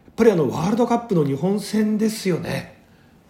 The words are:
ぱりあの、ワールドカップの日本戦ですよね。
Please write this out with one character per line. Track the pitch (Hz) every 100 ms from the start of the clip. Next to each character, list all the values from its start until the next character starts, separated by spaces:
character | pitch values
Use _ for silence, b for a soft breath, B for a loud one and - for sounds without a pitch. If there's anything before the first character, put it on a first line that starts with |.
| B -
ぱ | 226
り |
あ | 180
の、 | 127
ワ | 113 170
ー |
ル | 233
ド | 240
カ | 240
ッ | 233
プ | 175
の | 139
日 |
本 | 135 180 208
戦 | 208 214 214 214
で | 220
す | 220 190
よ | 156
ね。 | - 131 - - b b b b _